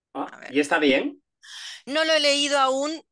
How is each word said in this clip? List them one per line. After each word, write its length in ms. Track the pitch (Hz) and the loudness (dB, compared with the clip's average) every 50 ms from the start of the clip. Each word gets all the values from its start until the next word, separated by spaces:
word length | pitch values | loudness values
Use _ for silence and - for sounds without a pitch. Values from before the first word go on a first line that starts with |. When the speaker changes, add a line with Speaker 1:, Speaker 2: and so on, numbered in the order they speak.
| _ _ - | _ _ -12
Speaker 1:
Ah, 180 | 135 147 - | -12 -12 -12
Speaker 2:
A 60 | - - | -12 -16
ver. 160 | - - - | -14 -4 -2
Speaker 1:
¿y 40 | 139 | 0
está 180 | 147 - - 160 | 0 2 2 2
bien? 420 | 151 143 135 - - 294 - - _ _ _ _ - - - - - - - - - | 4 4 4 2 0 -2 -6 -10 _ _ _ _ -20 -20 -18 -16 -16 -16 -16 -16 -10
Speaker 2:
No 180 | - 269 311 320 | -4 -2 0 0
lo 80 | 320 320 | 2 2
he 60 | 311 | 2
leído 400 | 294 285 277 285 285 285 285 285 | 2 2 2 2 0 0 2 2
aún, 420 | 269 262 262 269 277 302 320 370 - _ | 2 2 2 0 0 -2 -4 -8 -12 _